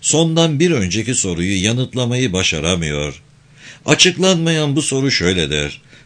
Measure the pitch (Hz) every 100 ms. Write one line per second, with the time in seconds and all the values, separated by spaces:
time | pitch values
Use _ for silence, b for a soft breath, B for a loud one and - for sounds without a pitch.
0 | - 151 165 160 165 143 175 139 90 101
1 | 110 101 95 85 92 98 104 123 127 123
2 | 120 123 127 90 92 80 80 92 78 73
3 | 73 - - _ _ B B B - 151
4 | 180 175 190 180 165 160 151 139 151 135
5 | 135 82 85 92 73 73 73 - B B